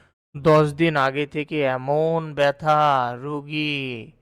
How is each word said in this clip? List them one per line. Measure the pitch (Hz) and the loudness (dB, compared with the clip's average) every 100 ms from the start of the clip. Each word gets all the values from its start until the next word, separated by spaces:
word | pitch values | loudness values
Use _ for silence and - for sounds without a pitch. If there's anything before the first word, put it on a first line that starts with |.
| _ _ _ 143 | _ _ _ -2
দশ | 139 156 151 | 4 6 4
দিন | 143 165 147 | 2 2 2
আগে | 135 139 147 | 0 0 -4
থেকে | 151 143 156 | -6 -6 -2
এমন | 135 127 135 147 160 165 156 | -2 -2 -2 0 0 -2 -4
ব্যথা, | 143 143 139 156 151 151 135 120 120 | 0 0 0 0 2 4 2 0 -6
রোগী | 143 147 143 151 151 143 135 117 110 _ | -8 -10 -8 -6 -4 -4 -6 -10 -14 _